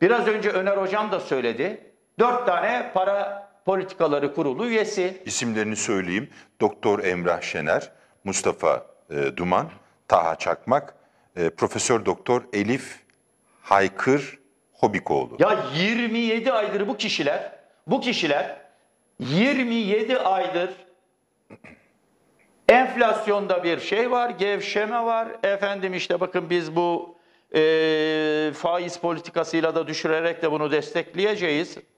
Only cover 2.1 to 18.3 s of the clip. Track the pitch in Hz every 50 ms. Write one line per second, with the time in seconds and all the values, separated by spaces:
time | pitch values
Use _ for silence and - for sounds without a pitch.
2.1 | _ - 226 247 247 247 247 190 175 175 180 220 240 247 226 - - 190 185 196
3.1 | 202 202 196 202 202 202 - - _ _ _ 185 196 185 185 185 - - 165 151
4.1 | 143 143 143 143 143 165 156 160 180 185 233 240 226 220 196 202 - 190 180 185
5.1 | 190 - - 110 - - - 117 110 107 107 107 107 107 - - 107 95 92 87
6.1 | 90 107 143 - - - - _ _ _ 113 104 - - - 110 101 101 98 95
7.1 | 90 90 85 87 87 85 - - - 85 76 78 92 143 - - - _ _ _
8.1 | _ _ - 98 95 - - 98 - - 87 80 67 62 - - - _ _ -
9.1 | 76 71 69 67 64 - 87 90 90 107 151 160 - - - _ _ _ _ -
10.1 | - 90 85 82 80 - - 92 80 - - 113 127 147 143 - - _ _ _
11.1 | _ _ _ _ _ 90 85 80 - - 120 101 - 107 - - 120 113 98 95
12.1 | 87 - - - 123 123 120 - - 101 101 107 131 131 - - - - _ _
13.1 | _ _ _ _ _ _ _ _ _ _ - - 101 98 98 95 - - - 131
14.1 | 135 147 143 - - - _ _ _ _ _ _ _ _ 143 113 104 90 - -
15.1 | 151 - - - 113 - 160 208 214 208 - 131 139 160 185 214 233 233 240 226
16.1 | 226 233 233 226 220 226 226 262 254 220 208 185 185 202 208 233 247 - - 202
17.1 | - - 151 143 165 202 - - - - _ _ _ _ _ 156 220 262 - -
18.1 | - - 170 151